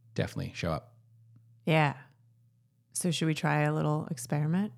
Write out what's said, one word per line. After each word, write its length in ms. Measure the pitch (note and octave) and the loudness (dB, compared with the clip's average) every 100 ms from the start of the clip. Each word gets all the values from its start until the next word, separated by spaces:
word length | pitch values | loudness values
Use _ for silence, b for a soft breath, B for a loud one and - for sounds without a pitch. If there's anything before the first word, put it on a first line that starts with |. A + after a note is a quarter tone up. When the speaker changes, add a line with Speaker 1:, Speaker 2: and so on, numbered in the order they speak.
| - - | -8 -4
Speaker 1:
definitely 380 | - - - - | -4 -4 -8 -4
show 160 | E2+ | -2
up. 220 | D#2 - - _ - - - - - - | -4 -6 -20 _ -20 -20 -20 -20 -8 0
Speaker 2:
Yeah. 300 | D#3+ D3 - - _ _ _ _ _ _ _ _ | 2 2 0 -12 _ _ _ _ _ _ _ _
So 180 | - F3+ | -4 -2
should 140 | D3 D#3+ | 0 0
we 80 | |
try 300 | D3+ D#3 D3 | 0 2 2
a 100 | D3 | 2
little 340 | D#3 D#3 D3+ - | 2 0 0 -2
experiment? 600 | D3 - D3 D3+ F3+ G#3 | -8 -4 0 2 2 0